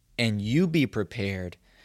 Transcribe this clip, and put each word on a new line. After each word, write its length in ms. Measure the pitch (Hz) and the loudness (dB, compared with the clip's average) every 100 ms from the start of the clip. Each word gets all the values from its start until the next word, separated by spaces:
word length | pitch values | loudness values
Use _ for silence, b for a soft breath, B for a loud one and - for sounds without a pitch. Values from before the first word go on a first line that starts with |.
| _ - | _ -2
And 220 | 117 104 | 0 0
you 260 | 104 135 185 | 0 2 4
be 200 | 160 131 | 2 2
prepared 680 | - 98 120 98 95 90 - b b | 0 -4 -4 -4 -4 -8 -12 b b